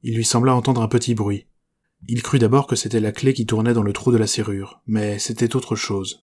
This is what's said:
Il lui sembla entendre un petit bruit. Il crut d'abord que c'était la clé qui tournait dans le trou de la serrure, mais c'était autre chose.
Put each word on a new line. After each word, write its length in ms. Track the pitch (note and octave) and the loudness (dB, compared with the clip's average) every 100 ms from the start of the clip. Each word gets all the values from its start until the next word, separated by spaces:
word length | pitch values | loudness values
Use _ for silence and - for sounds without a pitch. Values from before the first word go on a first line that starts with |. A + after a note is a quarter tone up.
Il 140 | A#2+ A2+ | -4 -2
lui 80 | |
sembla 300 | A2 A#2+ B2+ | 0 2 4
entendre 280 | B2+ A#2+ A#2+ | 2 2 0
un 60 | A2 | 2
petit 260 | B2 A#2+ | 0 0
bruit. 320 | A2+ G#2 G2+ - _ _ _ _ _ - | -2 -2 -4 -8 _ _ _ _ _ -6
Il 140 | A#2 | -6
crut 180 | - C#3 | 0 2
d'abord 260 | A2+ C3 C#3 | 4 4 2
que 80 | |
c'était 260 | B2 - A2+ | -2 0 0
la 120 | G#2+ | 0
clé 220 | G#2 C3 | 0 0
qui 120 | C3 A2 | 0 0
tournait 280 | A2 A2+ | 0 2
dans 80 | A#2 | 2
le 100 | G2+ | 0
trou 180 | G2 - | 0 2
de 60 | A#2 | 2
la 100 | G#2+ | 2
serrure, 560 | - G#2+ G2 G2 - - | -2 -4 -6 -10 -14 -4
mais 340 | A2 G#2 G2+ | -2 -2 -4
c'était 340 | - A2+ A#2 | -6 -2 0
autre 220 | B2+ - G#2+ | 0 -2 -6
chose. 480 | - G2 F#2+ - _ | -4 -6 -6 -12 _